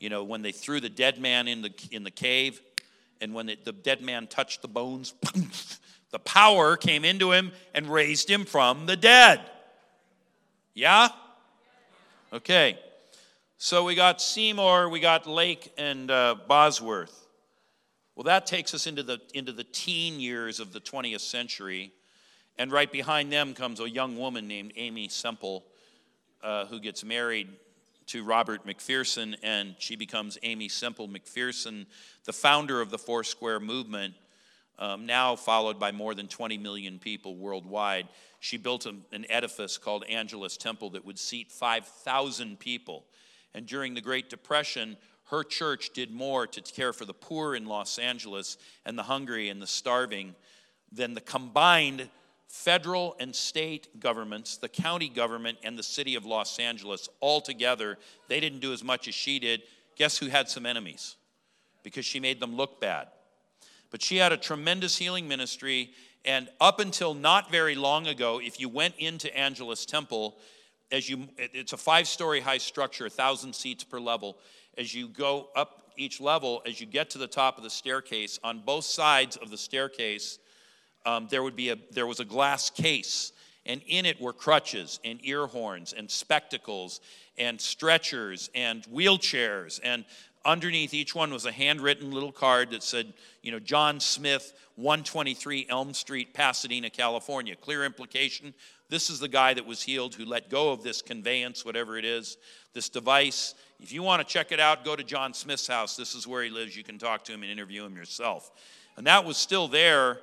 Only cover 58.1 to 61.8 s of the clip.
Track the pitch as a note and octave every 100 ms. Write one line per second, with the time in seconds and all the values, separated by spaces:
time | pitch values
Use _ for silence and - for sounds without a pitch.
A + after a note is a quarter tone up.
58.1 | - - C#3 D#3 C3+ C3+ A#2+ A#2+ B2+ A#2
59.1 | - C#3+ C#3 A#2+ A2+ - _ _ - D3+
60.1 | - C#3 C#3 C3 B2+ A#2+ A#2+ F2+ D2+ -
61.1 | - _ _ _ _ _ _